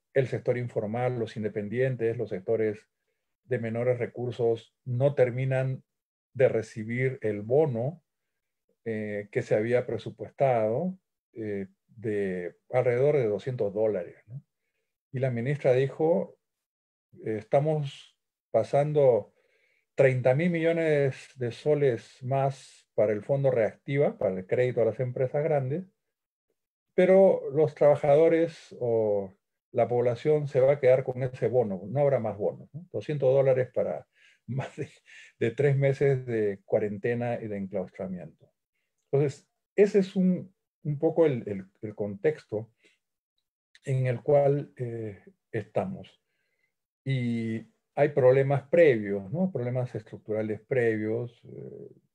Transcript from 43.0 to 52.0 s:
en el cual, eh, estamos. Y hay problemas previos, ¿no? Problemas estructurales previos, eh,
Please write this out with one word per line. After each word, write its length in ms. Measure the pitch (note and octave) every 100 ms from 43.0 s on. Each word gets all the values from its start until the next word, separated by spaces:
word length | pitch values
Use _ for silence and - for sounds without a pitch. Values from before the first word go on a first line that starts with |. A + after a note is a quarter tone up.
| _ _ _ _ _ _ _ _
en 220 | - C3 B2+
el 160 | A#2+
cual, 500 | - C#3+ C#3+ C#3+ - -
eh, 460 | B2 A#2 A2 G2 - _ _
estamos. 680 | A2+ G2+ - F#2+ F#2 F#2 _ _ _ _ _ _ _ _ _
Y 600 | - C3+ A#2+ A#2 A2+ A2+ - _ _
hay 140 | - D3+
problemas 600 | D3+ B2+ C3+ C3+ C#3 -
previos, 640 | E3+ D#3+ A#2 G#2 G2+ F#2+
¿no? 220 | C3+ F#3
Problemas 420 | C#3+ B2 B2+ B2
estructurales 640 | A2 - G2+ - G#2+ A2 G#2+
previos, 800 | - C3 A#2 A2 G#2+ A2+ A#2+ _
eh, 460 | B2 B2 B2+ A#2 - -